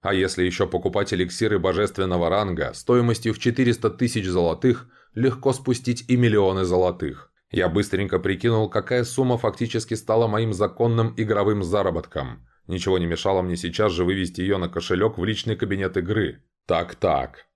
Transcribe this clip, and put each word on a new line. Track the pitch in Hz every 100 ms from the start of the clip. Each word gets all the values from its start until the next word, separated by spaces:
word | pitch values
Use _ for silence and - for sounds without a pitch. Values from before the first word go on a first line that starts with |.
А | 98
если | 98 95 -
ещё | 90 87 95
покупать | 90 95 95 98
эликсиры | 92 90 - 110 101
божественного | 90 87 101 - 95 87 85
ранга | 98 104 82 67
стоимостью | - - 123 120 110 120
в | 110
четыреста | 123 117 123 113 113
тысяч | 90 120 113 92
золотых, | 90 85 80 127 120 - _ _
легко | - 127 123 135
спустить | 131 - 123 - 120 -
и | 123
миллионы | 120 104 95 95 92
золотых. | 90 90 87 80 - - _ _
Я | 82 90
быстренько | 87 101 92 98 92
прикинул, | 92 92 117 113 104
какая | 107 - 127
сумма | 120 - 131 120
фактически | 117 - 117 113 110
стала | 110 - 110 117
моим | 104 113
законным | 92 104 - 117 113 113 113
игровым | 107 104 101 104
заработком. | 90 101 95 85 78 78 65 57 - _ -
Ничего | 90 92 95
не | 85
мешало | 82 101 95
мне | 92 87
сейчас | 87 87 107
же | 85
вывести | 87 98 87 -
её | 92 101
на | 87
кошелёк | 85 - 90 110 107
в | 92
личный | 107 - 107
кабинет | 101 98 95 92
игры. | 87 110 92 - _ _ -
Так-так. | 85 85 - 95 73 62 - -